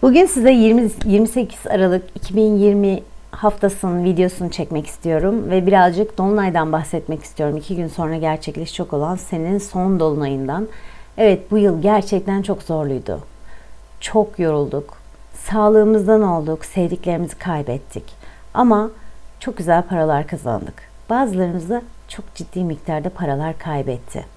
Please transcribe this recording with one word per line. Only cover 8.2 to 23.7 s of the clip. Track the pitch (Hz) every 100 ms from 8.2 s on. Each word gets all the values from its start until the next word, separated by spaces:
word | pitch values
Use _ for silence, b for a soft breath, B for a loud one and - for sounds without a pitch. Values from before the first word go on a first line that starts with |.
| 160 156 - 156 160 - 175
olan | 147 151 185
senin | - 170 165 196
son | 196 190 185 190
Dolunay'ından. | 160 147 143 139 135 151 214 B B B B -
Evet, | 220 185 -
bu | 208
yıl | 202 165
gerçekten | 175 208 196 196 196 196
çok | 196 196
zorluydu. | - 160 147 131 - 85 - - b b b b - -
Çok | - 220 214 214
yorulduk. | 170 151 143 143 143 - - - -
Sağlığımızdan | - - 214 208 214 214 220 196 220
olduk, | 202 170 151 160 -
sevdiklerimizi | - 175 175 - 170 170 -
kaybettik. | 185 160 143 127 - - - - b b b
Ama | - 247 214 220 220 b b b -
çok | - -
güzel | 170 170
paralar | 175 180 156 143 156
kazandık. | 165 123 110 - - - - -
Bazılarımız | 233 269 185 180 175 165
da | 240 233 - -
çok | - - -
ciddi | 165 -
miktarda | 180 151 - 156 151
paralar | - 170 139 156 160
kaybetti. | -